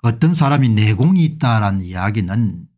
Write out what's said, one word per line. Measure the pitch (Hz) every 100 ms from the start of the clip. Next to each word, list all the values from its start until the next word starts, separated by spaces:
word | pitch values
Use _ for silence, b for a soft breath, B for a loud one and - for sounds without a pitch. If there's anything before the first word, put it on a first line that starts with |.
어떤 | 117 113 160
사람이 | 170 139 143 127
내공이 | 110 107 104 143 185
있다라는 | 156 156 127 113 104 98
이야기는 | 90 92 98 104 90 104 110 85 -